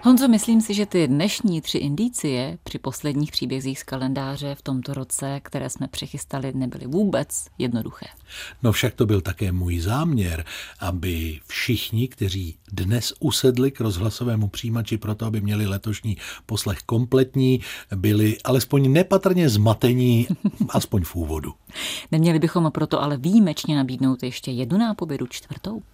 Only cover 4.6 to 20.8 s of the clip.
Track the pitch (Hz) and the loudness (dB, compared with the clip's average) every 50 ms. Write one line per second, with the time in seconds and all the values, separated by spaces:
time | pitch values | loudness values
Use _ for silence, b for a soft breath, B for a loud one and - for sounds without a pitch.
4.6 | - - 135 131 120 - 139 135 131 - - - - 139 139 139 _ - - 143 | -6 -4 -4 -4 -4 -6 -8 -8 -6 -6 -6 -6 -4 -6 -6 -8 _ -8 -8 -6
5.6 | 135 135 - - 135 135 - - 147 143 - 139 - - - 139 131 135 131 135 | -6 -6 -6 -6 -8 -8 -6 -10 -10 -10 -10 -12 -10 -8 -8 -6 -6 -4 -4 -4
6.6 | 131 123 - 139 135 123 143 185 214 202 - - 147 - - - - - _ - | -4 -4 -6 -8 -8 -4 -2 0 0 2 0 0 -2 -4 -6 -10 -10 -10 _ -6
7.6 | 123 127 120 117 110 - - - - - - - - B B B B B B B | -4 -2 -2 -2 -4 -6 -10 -14 -18 -20 -20 -20 -20 B B B B B B B
8.6 | - 117 101 - - 117 - - 120 101 107 98 87 - 90 - 107 95 90 90 | 0 2 2 2 0 -2 0 0 2 4 4 2 2 -2 -4 -2 -2 -2 0 0
9.6 | 87 87 87 85 82 95 110 139 160 170 151 117 98 87 82 80 82 B B B | 0 -2 -2 -2 -2 -2 -2 0 0 0 2 2 0 0 -2 -4 -6 B B B
10.6 | B B B B - 87 90 90 80 92 87 80 80 80 78 76 - - - - | B B B B -6 -6 -4 -4 -2 -2 -2 -2 -4 -6 -8 -10 -14 -10 -8 -6
11.6 | - - 120 101 - - - 110 123 127 - - - 95 92 98 92 82 80 _ | -2 0 -2 -2 -2 -4 -2 -2 -2 -2 -2 -4 -4 -2 -2 -2 -6 -6 -8 _
12.6 | _ - 101 92 92 92 113 123 110 - - - - 143 110 - - 131 123 123 | _ -10 -6 -2 0 0 0 0 0 -4 -6 -2 -2 -2 0 4 4 4 4 4
13.6 | 127 135 135 - 120 110 101 85 101 110 107 - 123 120 117 107 107 101 - - | 2 0 0 0 -2 -2 -2 0 -2 -2 -2 -2 -2 -2 0 0 0 -2 -4 -6
14.6 | - 117 113 117 110 - - 110 110 107 110 110 113 113 107 107 98 101 104 104 | -6 -4 -2 -2 -2 -2 -4 -4 -2 -4 -4 -4 -4 -2 -2 -2 0 0 0 0
15.6 | 107 98 95 98 - 110 104 - - 110 98 B B B B B B - 113 101 | 0 -2 -2 -4 -4 -4 -6 -4 -4 -6 -6 B B B B B B -6 -6 -4
16.6 | - 110 95 - - - 120 117 123 120 - 131 131 131 - 135 131 131 131 123 | -2 -2 -4 -4 -4 -2 0 0 0 4 4 4 4 4 2 2 4 4 4 2
17.6 | 123 B B B B B 104 95 90 107 107 104 110 107 110 - - - 131 123 | 0 B B B B B -6 0 2 2 4 4 4 2 0 -2 -2 0 2 2
18.6 | 110 - - 143 139 131 135 160 185 - 196 190 196 190 185 180 170 147 110 104 | 2 2 2 4 4 6 4 4 4 4 2 2 4 4 4 4 4 4 4 6
19.6 | 104 113 107 - - 123 123 127 127 123 120 117 120 - - - - 208 - - | 6 4 4 4 4 2 4 4 4 6 6 4 4 2 -2 -2 -2 -4 -2 0
20.6 | 208 - - - | -4 0 0 -2